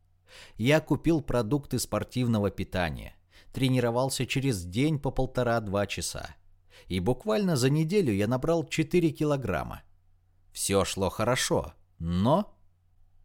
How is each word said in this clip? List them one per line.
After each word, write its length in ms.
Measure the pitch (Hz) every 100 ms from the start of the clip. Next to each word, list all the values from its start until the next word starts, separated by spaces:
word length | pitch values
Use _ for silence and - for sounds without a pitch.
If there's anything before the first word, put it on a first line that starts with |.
| _ _ _ - - -
Я 240 | 120 156
купил 400 | - 143 156 160
продукты 580 | - 123 110 143 - 123
спортивного 720 | - 104 - 123 120 107 101
питания, 640 | - 92 92 82 64 53 - _ - -
тренировался 720 | - 131 127 120 120 131 -
через 400 | 127 135 135 98
день 340 | 87 107 151 143
по 120 | 135
полтора-два 760 | - 135 127 117 117 104 101 98
часа. 480 | - - - - - - - _ - -
И 120 | 92
буквально 560 | 98 127 214 214 190 139
за 120 | 135
неделю 460 | 151 160 208 143
я 120 | 98 104
набрал 400 | 127 151 170 135
четыре 440 | - 156 175 160
килограмма. 720 | 143 151 139 98 78 57 - - - _ _ _ _ _
Всё 320 | - - 98
шло 260 | 90 95 92
хорошо, 640 | - 110 127 - 123 82 - _ -
но... 580 | 82 90 113 175 208 - - _ _ _ - -